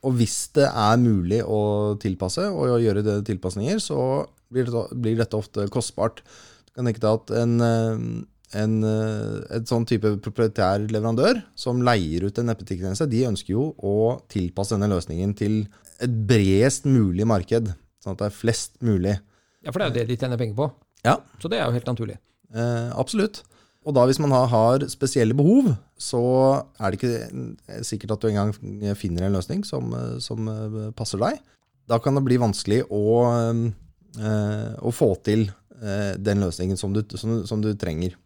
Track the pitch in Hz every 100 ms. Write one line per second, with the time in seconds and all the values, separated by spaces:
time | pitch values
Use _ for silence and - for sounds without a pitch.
0 | 135 123 117 - - - 139 - 104 117
1 | 120 104 87 107 - 107 104 104 104 104
2 | 104 92 92 90 196 185 131 120 113 101
3 | 104 104 101 95 - 98 113 214 - 147
4 | 127 135 - _ _ 123 120 120 104 -
5 | 113 113 113 107 104 - 101 123 117 -
6 | 110 - _ - - _ _ - 123 110
7 | 110 110 - 110 117 117 117 113 113 113
8 | 117 113 - _ _ 107 110 110 107 110
9 | 110 107 107 107 - 113 113 120 113 117
10 | 107 104 107 107 113 110 95 101 107 110
11 | 110 113 165 247 185 - - 123 123 117
12 | 82 82 95 101 120 117 92 92 95 95
13 | 156 113 127 98 - 101 151 151 98 101
14 | 113 123 _ 104 90 90 101 107 104 92
15 | 80 82 95 104 104 107 104 _ - _
16 | 123 113 104 117 95 95 123 - 143 131
17 | 104 90 110 107 87 117 113 87 _ _
18 | - 95 104 - 110 110 - _ 120 98
19 | 90 104 - _ _ _ - - 190 120
20 | 113 123 131 120 117 104 151 - _ _
21 | 117 156 - - 165 220 139 120 120 117
22 | 110 98 _ _ _ 110 120 117 120 120
23 | 135 220 214 - - _ _ _ - 139
24 | 123 135 147 131 127 117 113 131 127 -
25 | 135 131 110 131 147 240 254 120 _ _
26 | - 123 120 127 135 139 - _ 104 98
27 | 127 117 58 - 117 - _ - - 104
28 | 104 107 113 104 101 104 - 101 104 101
29 | 101 85 95 98 - 190 202 139 120 117
30 | 123 120 120 117 110 110 110 110 107 107
31 | 113 - - 294 _ _ _ _ _ 117
32 | 139 139 135 123 117 98 - 107 - 104
33 | 104 113 120 120 117 117 117 104 - _
34 | _ - 107 107 104 107 110 110 - 117
35 | 131 92 - 107 104 - _ - 107 101
36 | 101 95 101 101 98 82 92 95 101 101
37 | 107 - 110 113 95 107 107 104 87 80
38 | 90 -